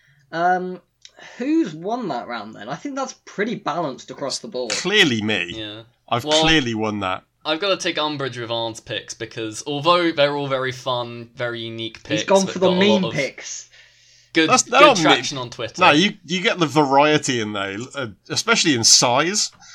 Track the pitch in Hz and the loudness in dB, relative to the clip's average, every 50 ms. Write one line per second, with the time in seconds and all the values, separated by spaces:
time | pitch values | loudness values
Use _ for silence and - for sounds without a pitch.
0 | _ _ _ _ _ _ - 165 170 180 185 180 180 185 185 - - _ _ _ | _ _ _ _ _ _ -4 0 2 2 2 0 -2 -6 -10 -12 -16 _ _ _
1 | - - _ - - - - - 240 277 311 330 330 208 151 156 170 196 233 254 | -20 -20 _ -20 -20 -18 -12 -6 -2 0 2 2 2 0 -4 -8 -6 -6 -4 -4
2 | 240 180 135 120 98 92 120 117 104 107 110 107 104 110 156 - - 285 269 269 | -4 -4 -6 -6 -6 -8 -8 -10 -10 -12 -14 -14 -12 -10 -10 -8 -8 -8 -8 -6
3 | 269 262 - - _ - - - 208 233 220 151 - 156 147 170 170 143 123 - | -8 -8 -8 -14 _ -12 -6 -6 -4 -4 -4 -6 -6 -4 -4 -4 -4 -4 -6 -10
4 | - - 131 - 143 131 117 - - 117 - 123 127 113 - - - 180 202 214 | -14 -16 -12 -10 -8 -6 -6 -8 -8 -8 -8 -6 -6 -4 -4 -4 -2 0 2 4
5 | 196 151 120 110 101 107 107 92 85 87 85 110 110 107 104 110 113 - _ _ | 4 4 2 0 0 0 -2 -2 -2 -4 -8 -10 -10 -12 -12 -14 -18 -20 _ _
6 | _ - 117 120 127 151 151 156 160 160 160 156 135 120 113 107 110 107 104 104 | _ -4 -4 -4 0 2 2 4 4 4 4 4 2 0 -2 -2 -2 -2 -2 -2
7 | 98 92 92 - - _ _ _ - 147 156 160 190 202 190 170 - 180 165 156 | -2 -4 -4 -6 -8 _ _ _ -6 -6 -4 -2 -2 -2 -2 -2 -2 -4 -4 -2
8 | 151 151 151 139 139 131 120 123 120 113 117 117 113 113 110 - - - 117 101 | -2 -4 -4 -4 -6 -6 -6 -8 -8 -6 -4 -4 -4 -6 -8 -10 -12 -10 -10 -10
9 | - - - - 113 110 - 113 113 110 107 107 - 147 147 143 143 170 175 180 | -10 -10 -12 -12 -12 -12 -10 -8 -8 -8 -8 -10 -8 -8 -6 -2 2 2 4 4
10 | 175 165 156 147 143 143 147 143 143 135 135 131 131 131 123 - - 135 127 123 | 4 2 2 4 2 2 2 0 -2 -2 -2 -2 -2 -4 -6 -6 -6 -4 -4 -4
11 | 120 120 120 120 117 117 _ - 123 120 117 117 113 113 113 113 113 113 - - | -4 -6 -10 -14 -16 -16 _ -8 -6 -6 -6 -6 -8 -8 -8 -8 -8 -10 -10 -12
12 | - - - 107 - - 196 196 190 185 - 185 180 - 180 180 196 208 208 202 | -8 -6 -4 -4 0 2 2 2 2 0 -2 0 2 2 2 4 4 4 4 2
13 | 185 - - 151 139 123 - - - - - - - - _ - - _ _ _ | 2 0 -2 -4 -4 -4 -6 -10 -14 -14 -14 -14 -16 -18 _ -20 -20 _ _ _
14 | _ _ _ _ _ _ - 165 160 160 - 190 - - 233 - - 294 254 190 | _ _ _ _ _ _ 0 2 4 4 4 2 2 2 6 8 8 8 8 6
15 | 160 175 156 120 131 123 143 135 123 120 - - 117 107 - - 185 175 147 147 | 4 4 4 2 2 -2 -6 -8 -8 -10 -8 -8 -10 -8 -2 2 4 6 6 6
16 | 185 208 - - - 131 170 185 180 226 196 160 170 147 120 151 151 135 135 139 | 4 2 0 -4 -8 -6 -4 -2 0 -2 0 0 0 2 4 2 4 4 6 6
17 | 143 151 151 151 - - 131 120 107 107 107 101 98 98 98 101 120 - - 143 | 6 6 4 2 2 0 -2 -2 -2 -4 -4 -4 -4 -4 -6 -8 -10 -10 -10 -10
18 | 131 113 92 - _ - 147 - - 214 226 220 - 180 143 117 113 113 - - | -10 -10 -10 -14 _ -8 -6 -4 0 0 0 2 2 2 2 4 6 6 6 6
19 | 143 127 120 135 151 170 202 214 - - - _ - - - | 6 4 4 2 2 0 0 -2 -4 -4 -6 _ -20 -20 -20